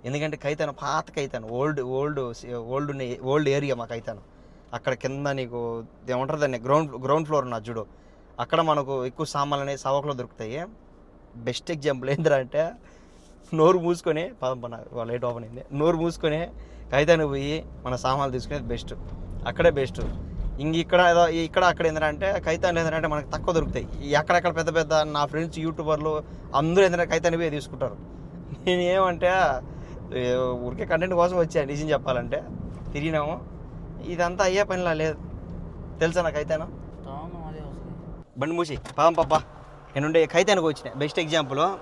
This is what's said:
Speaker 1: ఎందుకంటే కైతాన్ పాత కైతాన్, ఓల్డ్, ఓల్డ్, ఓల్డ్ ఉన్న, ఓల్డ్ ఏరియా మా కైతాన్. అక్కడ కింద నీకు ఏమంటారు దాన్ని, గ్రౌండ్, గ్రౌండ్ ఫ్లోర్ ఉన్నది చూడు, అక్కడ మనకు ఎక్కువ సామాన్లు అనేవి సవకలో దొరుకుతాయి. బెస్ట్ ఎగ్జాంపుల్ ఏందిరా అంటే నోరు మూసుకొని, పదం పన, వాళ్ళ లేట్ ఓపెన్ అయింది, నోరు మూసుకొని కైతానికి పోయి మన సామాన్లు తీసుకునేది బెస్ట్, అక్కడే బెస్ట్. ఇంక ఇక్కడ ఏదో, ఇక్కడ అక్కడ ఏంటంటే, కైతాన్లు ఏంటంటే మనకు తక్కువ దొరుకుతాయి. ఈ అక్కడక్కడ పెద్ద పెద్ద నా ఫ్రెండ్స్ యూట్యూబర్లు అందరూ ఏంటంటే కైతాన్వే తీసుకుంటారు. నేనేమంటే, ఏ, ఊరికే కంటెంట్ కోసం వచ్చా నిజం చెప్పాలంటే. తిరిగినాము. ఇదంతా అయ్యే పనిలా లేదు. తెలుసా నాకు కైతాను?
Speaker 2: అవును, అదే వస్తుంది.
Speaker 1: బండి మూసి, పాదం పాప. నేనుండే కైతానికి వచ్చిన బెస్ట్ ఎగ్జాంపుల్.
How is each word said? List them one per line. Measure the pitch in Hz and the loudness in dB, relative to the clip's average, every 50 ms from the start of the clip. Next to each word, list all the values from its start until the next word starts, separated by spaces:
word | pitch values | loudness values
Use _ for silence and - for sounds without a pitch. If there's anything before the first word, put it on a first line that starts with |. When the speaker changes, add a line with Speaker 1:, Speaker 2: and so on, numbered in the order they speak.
| - | -6
Speaker 1:
ఎందుకంటే | 120 135 147 151 156 151 | -6 -4 -4 -4 -4 -6
కైతాన్ | 147 - 143 151 151 160 147 139 - | -4 -4 -4 -2 -2 -2 -4 -4 -6
పాత | 143 139 143 156 160 - | -4 -2 -2 -2 -2 -4
కైతాన్, | - 156 139 135 - 120 110 | -6 -6 -4 -4 -6 -8 -8
ఓల్డ్, | 110 117 123 139 151 151 139 | -6 -2 0 0 0 0 -2
ఓల్డ్, | 123 127 131 135 143 151 151 139 131 120 117 - - 123 120 | -4 -2 -2 -2 -2 -2 -2 -4 -6 -6 -8 -10 -10 -10 -10
ఓల్డ్ | 120 113 117 127 139 147 143 | -8 -6 -4 -4 -4 -4 -4
ఉన్న, | 143 139 131 120 120 - | -4 -6 -6 -6 -6 -6
ఓల్డ్ | 123 131 139 156 151 139 | -2 0 2 2 4 4
ఏరియా | 139 143 143 139 127 | 2 2 2 0 -2
మా | 117 117 | -2 -4
కైతాన్. | 110 120 113 104 - 110 101 - - - - - - - - - - - | -8 -8 -8 -8 -8 -10 -10 -14 -20 -20 -20 -20 -20 -20 -20 -16 -10 -10
అక్కడ | 120 - 139 131 | -4 -2 -2 -2
కింద | - - 131 135 139 143 | -2 -4 -6 -4 -2 -2
నీకు | 143 139 135 127 117 120 120 120 117 117 117 113 - - - - 123 | -2 -2 -2 -4 -6 -6 -6 -6 -6 -6 -8 -10 -12 -18 -16 -6 -2
ఏమంటారు | 127 123 131 135 151 151 | -2 -2 0 -2 0 2
దాన్ని, | 147 139 127 117 | 2 0 0 -2
గ్రౌండ్, | 113 127 143 156 160 147 123 | 2 4 4 4 4 0 -6
గ్రౌండ్ | 123 127 131 143 160 160 | -6 0 2 2 2 2
ఫ్లోర్ | 147 156 143 143 | 2 0 0 0
ఉన్నది | 127 120 113 104 117 | 0 -6 -6 -6 -6
చూడు, | 117 113 104 - - - - - - - - - - - | -8 -8 -8 -10 -14 -20 -20 -20 -20 -20 -20 -18 -8 -8
అక్కడ | 120 - - 160 | -2 2 2 2
మనకు | 165 160 151 147 139 131 139 131 123 | 4 4 2 2 0 -2 -2 -2 -4
ఎక్కువ | 131 123 - 156 | -4 -4 -6 -6
సామాన్లు | 143 - 143 143 147 147 143 139 | -4 -2 -2 0 0 0 -2 -2
అనేవి | 139 139 | -4 -6
సవకలో | 135 - 135 139 143 139 147 139 | -4 0 0 0 0 0 -2 -4
దొరుకుతాయి. | 123 120 107 - - 113 110 123 151 175 214 220 - - - - - - - - - - - - | -4 -6 -10 -10 -10 -8 -8 -6 -8 -8 -10 -14 -20 -20 -20 -20 -20 -20 -20 -20 -20 -20 -20 -18
బెస్ట్ | 120 113 127 123 - - - | -6 -6 -4 -4 -4 -4 -6
ఎగ్జాంపుల్ | 170 151 139 151 139 127 127 131 | -6 0 0 0 0 0 0 0
ఏందిరా | 139 139 160 160 147 | 0 2 4 4 4
అంటే | 135 127 - - 147 160 170 233 - - - - - - - - - - - - - - - - | 4 2 0 0 0 0 0 -2 -12 -20 -20 -20 -20 -20 -20 -20 -20 -20 -20 -20 -20 -10 -4 2
నోరు | 156 156 170 185 180 | 6 8 8 8 6
మూసుకొని, | 165 175 175 165 - 175 156 156 170 254 247 - | 4 0 0 0 0 -2 0 0 -2 -6 -8 -4
పదం | - 127 131 123 | -2 -2 -2 -2
పన, | 117 120 117 113 113 - 123 | -6 -10 -10 -12 -14 -10 -8
వాళ్ళ | 120 113 117 | -6 -4 -2
లేట్ | 120 123 123 | -2 -2 -2
ఓపెన్ | 123 120 117 113 | -2 -4 -4 -10
అయింది, | 110 120 127 135 - 139 | -12 -14 -16 -14 -8 -2
నోరు | 143 151 170 170 | 2 2 2 2
మూసుకొని | 160 165 170 165 - - 156 147 160 170 175 - - - - - - - - | 2 0 -2 -2 0 0 0 0 0 -4 -6 -10 -16 -16 -16 -16 -18 -8 0
కైతానికి | 127 139 151 160 170 160 156 | 2 4 6 6 6 6 4
పోయి | 143 139 139 139 143 151 160 - - - - - | 0 0 -2 -2 -2 -4 -4 -6 -10 -16 -10 -6
మన | 123 127 | -6 -4
సామాన్లు | 123 - 131 131 143 139 139 | 0 0 0 2 2 0 -2
తీసుకునేది | 127 127 - - 147 147 120 | -2 -4 -4 -4 -6 -6 -4
బెస్ట్, | 113 120 113 - - 117 - - - - - - - - - - | -4 -6 -6 -6 -10 -10 -10 -10 -10 -10 -10 -10 -10 -8 -6 -6
అక్కడే | 120 - - 165 170 | -4 0 6 6 6
బెస్ట్. | 151 139 135 120 - - - - - - - - - - - - - 131 | 6 4 -2 -2 -2 -4 -4 -4 -4 -6 -8 -8 -6 -4 -4 -4 -2 -2
ఇంక | 143 156 160 | 0 0 2
ఇక్కడ | 165 165 170 185 175 | 0 2 4 6 8
ఏదో, | 180 175 170 170 175 | 8 8 8 8 6
ఇక్కడ | 165 165 165 165 156 - 190 185 | 6 4 0 -2 2 2 4 6
అక్కడ | 175 165 - 170 | 6 4 4 2
ఏంటంటే, | 160 156 156 156 151 147 147 196 190 196 180 | 2 2 2 0 0 0 0 0 0 0 0
కైతాన్లు | - 160 165 165 185 180 170 165 | 0 0 0 2 2 2 2 2
ఏంటంటే | 165 160 160 160 160 | 2 2 0 0 0
మనకు | 156 151 151 139 - | 0 -2 -2 -2 -4
తక్కువ | 151 147 - - 175 | -6 -2 -2 2 2
దొరుకుతాయి. | 165 147 - - 127 104 - - - 143 | 2 0 0 -2 -4 -4 -4 -8 -8 -2
ఈ | 143 143 | 2 2
అక్కడక్కడ | 143 151 - 180 175 170 175 160 | 2 4 4 2 4 4 2 0
పెద్ద | 165 160 165 160 | 0 -2 2 2
పెద్ద | 165 160 147 160 | 2 2 4 4
నా | 156 151 156 147 147 147 | 4 4 2 2 0 0
ఫ్రెండ్స్ | 139 143 156 165 165 - 160 | 0 0 -4 -4 -4 -4 -4
యూట్యూబర్లు | 156 160 160 170 156 151 156 147 151 156 156 151 147 - - - - - - | -4 -4 -4 -2 0 0 0 0 0 -2 -2 -2 -4 -8 -14 -14 -10 0 2
అందరూ | 135 151 160 175 190 196 | 2 2 6 6 6 6
ఏంటంటే | 185 175 170 175 | 6 6 2 2
కైతాన్వే | 160 160 165 165 175 165 165 170 156 | 2 2 2 2 2 2 2 0 0
తీసుకుంటారు. | 147 147 - - - 123 135 117 101 - - - - - - - - - - - - - - | -2 -4 -6 -8 -6 -4 -4 -4 -4 -10 -16 -16 -16 -14 -14 -14 -14 -14 -12 -12 -12 -4 0
నేనేమంటే, | 185 180 180 180 175 185 190 190 185 175 165 - 180 185 190 180 151 131 127 120 - - - - - - - - - - | 0 2 2 4 4 4 4 4 2 2 2 2 4 4 6 4 4 2 -2 -6 -10 -12 -12 -12 -12 -12 -12 -12 -6 -4
ఏ, | 127 123 123 123 | -2 0 2 2
ఊరికే | 127 127 127 123 123 123 123 - 180 226 | 2 2 0 -2 -2 -4 -6 -6 -6 -2
కంటెంట్ | - 170 160 175 185 185 | 0 0 0 2 2 4
కోసం | 170 175 180 185 | 4 4 4 4
వచ్చా | 180 170 165 175 165 143 | 2 0 2 2 0 0
నిజం | 135 143 147 156 156 | 0 -2 -4 0 0
చెప్పాలంటే. | 147 135 - 139 127 120 120 117 135 151 - - - - - - - - - - - | 0 0 2 0 -2 -2 0 -2 -4 -4 -4 -8 -10 -10 -10 -10 -10 -10 -10 -8 -6
తిరిగినాము. | 143 147 165 160 151 147 151 170 - - - - - - - - - - - - - - | -4 -2 0 0 0 0 -2 -4 -6 -8 -14 -14 -14 -14 -14 -14 -14 -12 -12 -12 -12 -8
ఇదంతా | - 180 165 175 175 180 196 196 | -8 -2 0 0 0 2 2 2
అయ్యే | 185 185 196 202 | 4 4 2 2
పనిలా | 202 190 180 180 170 160 | 2 0 0 2 0 2
లేదు. | 156 156 160 151 - - - - - - - - - - - - - - - - - | 2 0 0 -2 -4 -8 -12 -12 -12 -12 -12 -10 -10 -10 -12 -12 -14 -14 -14 0 2
తెలుసా | 160 170 165 180 | 2 2 4 2
నాకు | 170 160 147 | 0 2 0
కైతాను? | 151 151 156 160 151 165 - - - - - - - - 135 | -2 0 0 0 -2 -2 -6 -10 -14 -14 -14 -14 -14 -12 -12
Speaker 2:
అవును, | 135 147 160 175 175 170 170 | -10 -10 -10 -10 -12 -10 -10
అదే | 170 160 156 | -10 -10 -10
వస్తుంది. | 151 - - - - - - - - - - - - - - 123 | -12 -12 -12 -12 -12 -12 -12 -12 -12 -14 -14 -14 -16 -16 -6 -4
Speaker 1:
బండి | 135 156 170 | -2 -2 0
మూసి, | 170 175 151 139 113 - - - | -2 -2 -2 -4 -8 -10 -8 2
పాదం | - 147 165 170 | 6 6 6 6
పాప. | 170 160 139 156 156 - - - - - - - - - - - | 6 2 4 4 2 2 -2 -16 -18 -18 -18 -20 -20 -20 -6 -2
నేనుండే | 139 143 156 160 165 160 | 0 0 4 6 6 6
కైతానికి | 147 - 170 190 214 202 185 160 | 6 6 4 6 6 4 4 4
వచ్చిన | 160 143 - - 123 104 | 2 0 -2 -8 -10 -4
బెస్ట్ | 135 147 151 147 190 | -2 -4 0 0 -2
ఎగ్జాంపుల్. | 165 151 160 160 147 131 135 139 160 190 190 175 | -2 2 2 0 0 0 2 2 2 2 2 -4